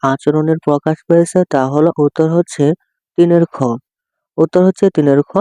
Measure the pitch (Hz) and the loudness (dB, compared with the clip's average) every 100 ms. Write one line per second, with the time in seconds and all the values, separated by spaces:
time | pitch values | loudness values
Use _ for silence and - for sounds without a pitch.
0 | 135 135 - 151 156 160 - 147 160 156 | -2 -2 -2 -2 -2 -2 -2 -2 -2 -6
1 | - 170 170 185 180 139 131 143 165 156 | 0 0 2 -2 -2 -2 -2 0 0 0
2 | 147 - 160 170 175 - 143 175 _ _ | -2 0 -2 0 -4 -2 -2 -2 _ _
3 | _ - 170 170 170 - 127 117 _ _ | _ 0 2 2 0 -4 -4 -6 _ _
4 | _ _ _ - 165 180 185 - 196 - | _ _ _ -4 0 2 0 0 -2 0
5 | 147 139 - 190 | 2 2 0 -2